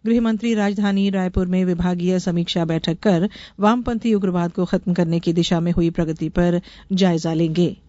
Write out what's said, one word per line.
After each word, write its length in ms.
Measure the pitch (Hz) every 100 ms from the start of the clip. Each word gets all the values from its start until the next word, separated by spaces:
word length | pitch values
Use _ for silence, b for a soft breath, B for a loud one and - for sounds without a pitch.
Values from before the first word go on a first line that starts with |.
| 220
गृह 140 | 233
मंत्री 320 | 226 220 233
राजधानी 540 | 220 202 208 202 196 196
रायपुर 360 | 190 185 190 180
में 180 | 185
विभागीय 540 | 185 170 180 175 180 185
समीक्षा 460 | 180 170 170 180
बैठक 360 | 165 165 - 160
कर 280 | 220 170 202 B B -
वामपंथी 540 | 208 240 240 233 233
उग्रवाद 380 | 208 190 175 170
को 120 | 180
खत्म 300 | 180 185 -
करने 260 | 180 170 170
की 120 | 175
दिशा 280 | 170 165 170
में 120 | 170
हुई 180 | 175 170
प्रगति 380 | 170 160 156 160
पर 320 | - 175 175 B B B
जायजा 420 | 190 190 165 165
लेंगे। 420 | 160 165 160 170 -